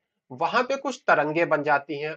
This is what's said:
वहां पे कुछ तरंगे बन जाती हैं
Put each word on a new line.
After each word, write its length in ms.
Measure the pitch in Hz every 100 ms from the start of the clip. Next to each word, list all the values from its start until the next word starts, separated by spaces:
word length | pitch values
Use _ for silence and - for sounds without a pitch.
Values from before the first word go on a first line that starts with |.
| _ _ -
वहां 300 | 127 165 226
पे 140 | 247 277
कुछ 260 | 277 254 -
तरंगे 380 | 160 147 156
बन 180 | 160 151
जाती 360 | 143 143 - 143
हैं 180 | 151